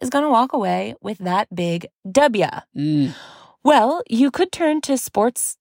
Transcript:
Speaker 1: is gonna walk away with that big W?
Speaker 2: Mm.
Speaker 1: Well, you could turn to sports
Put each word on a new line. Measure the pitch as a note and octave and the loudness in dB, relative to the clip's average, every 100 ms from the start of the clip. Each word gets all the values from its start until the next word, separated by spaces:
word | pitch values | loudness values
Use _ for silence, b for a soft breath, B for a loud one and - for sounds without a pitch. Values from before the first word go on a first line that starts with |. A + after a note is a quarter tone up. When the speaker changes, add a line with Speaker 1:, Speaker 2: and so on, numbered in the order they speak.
Speaker 1:
is | B3+ | -2
gonna | C#4+ D4+ | -2 2
walk | A#3 C4 | 2 2
away | C#4+ F#3+ F3+ G3+ - | -2 -2 -2 -4 -8
with | G3+ G#3+ | -10 -8
that | F3+ F#3 - | -2 -2 -2
big | F3+ F3 E3+ - _ F#3+ | -4 -4 -4 -8 _ -2
W? | F#3 D4 G#3+ D3+ - - - | 2 4 2 -2 -4 -12 -6
Speaker 2:
Mm. | D3+ D3+ C#3 B B B B B | -2 0 -2 B B B B B
Speaker 1:
Well, | C#4 C#4+ A3 E4 B4 | 4 4 4 0 -2
you | A3+ C4+ | 2 2
could | - F#4+ | 2 -4
turn | - D#4+ D4+ | 0 0 0
to | - C4+ | -2 -4
sports | - - A3+ - - - | -2 0 0 -2 -8 -10